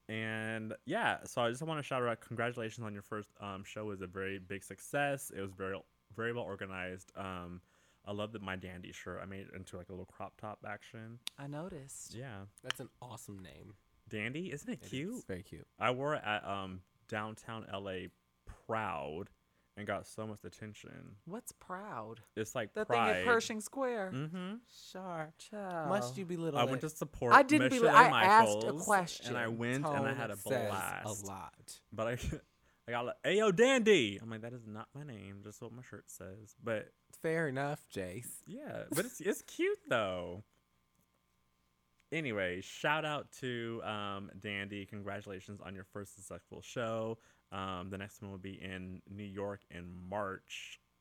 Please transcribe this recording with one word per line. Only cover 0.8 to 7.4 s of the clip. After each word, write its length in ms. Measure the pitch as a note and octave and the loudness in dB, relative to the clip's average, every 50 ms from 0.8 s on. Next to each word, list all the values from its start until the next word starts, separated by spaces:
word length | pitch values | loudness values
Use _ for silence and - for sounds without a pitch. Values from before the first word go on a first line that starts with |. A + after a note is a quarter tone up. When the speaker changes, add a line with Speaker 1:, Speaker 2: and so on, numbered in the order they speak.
| - | -6
Speaker 1:
yeah, 320 | C3 E3+ A3+ A3+ B2 G2 - - | -4 -2 2 2 2 2 0 -2
so 180 | - - C3 A#2+ | -4 0 2 2
I 80 | A#2 | 2
just 100 | A#2+ B2+ D#3+ | 2 0 -4
wanna 200 | D#3+ D#3+ D3+ C#3 | -4 -4 -4 -2
shout 220 | - C3+ B2+ B2 | -2 0 2 2
out, 140 | A#2+ A2+ - | 2 0 -2
congratulations 680 | - - A#2+ A2 A#2 A#2+ A#2+ B2 A2+ A2 G#2 - A#2 | -4 -8 -4 -2 0 0 0 -2 -6 -6 -6 -6 -8
on 60 | G#2+ G#2 | -8 -8
your 100 | G2+ G2 | -8 -8
first, 280 | - A2 G#2 G#2 - _ - | -6 -6 -6 -6 -8 _ -10
um, 240 | - G2+ G2 F#2+ G2 | -8 -8 -8 -8 -8
show. 180 | - - G#2+ G#2+ | -10 -8 -6 -4
It 40 | |
was 140 | G#2+ G2+ F#2+ F#2+ | -4 -4 -4 -6
a 40 | |
very 320 | F2+ F2 F#2+ F#2+ F#2+ G2 G2 | -6 -4 -2 -2 -2 -2 -4
big 240 | F#2 F2+ G2+ G2 - | -6 -6 -8 -8 -8
success. 720 | - G2 - - - - C#3+ C#3+ C#3+ C#3 C#3 - - - | -10 -14 -14 -10 -2 0 2 2 2 0 -2 -4 -8 -6
It 40 | - | -6
was 100 | G2 G2 | -6 -6
very, 260 | F#2+ F#2+ G2 F#2+ F#2+ F2 - _ _ _ _ - - | -4 -4 -4 -4 -4 -4 -8 _ _ _ _ -16 -8
very 180 | - A2+ A#2 A#2+ | -4 -2 -2 -2
well 120 | A#2+ A2 | -2 -4
organized. 640 | F2 G2 F#2+ G2+ F#2+ F#2+ F#2 F2+ F#2 F#2 F#2 - _ - | -6 -6 -6 -6 -8 -6 -6 -6 -6 -6 -8 -12 _ -10
Um, 440 | - G2 F#2+ F#2 F2+ | -8 -6 -6 -6 -6